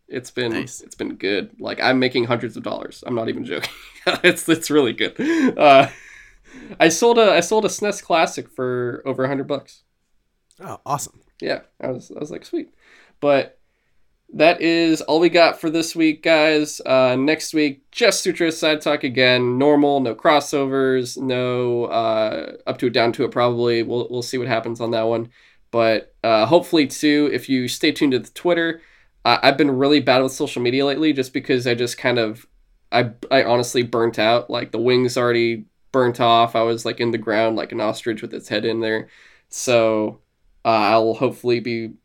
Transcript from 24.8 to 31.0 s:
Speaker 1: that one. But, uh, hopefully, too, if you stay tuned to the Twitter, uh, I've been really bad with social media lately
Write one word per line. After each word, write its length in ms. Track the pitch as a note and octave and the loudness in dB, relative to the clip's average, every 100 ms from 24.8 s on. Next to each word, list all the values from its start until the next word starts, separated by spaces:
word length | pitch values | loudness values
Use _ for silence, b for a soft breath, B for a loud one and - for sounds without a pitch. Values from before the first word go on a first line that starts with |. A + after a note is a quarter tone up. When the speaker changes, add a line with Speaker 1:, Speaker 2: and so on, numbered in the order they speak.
| A#2 | -4
Speaker 1:
that 120 | A2+ A2+ | -2 -2
one. 240 | A#2 A#2 b b b _ | -2 -4 b b b _
But, 460 | A#2 A2+ G#2+ - _ | 0 2 0 -4 _
uh, 220 | A2+ A2 A2 | 0 2 4
hopefully, 420 | F3 F3 E3 C3+ | 4 4 0 0
too, 420 | - D3+ D3 D3 | 0 0 2 2
if 160 | B2 - | -2 -2
you 180 | C3 B2 | -4 -4
stay 240 | - D#3 | -2 -2
tuned 220 | D3+ D3 | 0 0
to 60 | B2+ | 0
the 100 | G#2+ | -4
Twitter, 520 | - F3 E3+ E3 E3 b b b _ A#2 | -6 -2 0 -2 -6 b b b _ 0
uh, 140 | A#2+ | 2
I've 140 | C3 C#3 | 2 2
been 140 | D3 | 2
really 280 | B2+ C#3 D3 | 2 2 2
bad 240 | C3+ C3 | 4 2
with 80 | C3+ | 2
social 300 | - C#3+ - | -2 -6 -4
media 240 | B2 C3+ C#3 | -2 0 0
lately 260 | C#3 | 0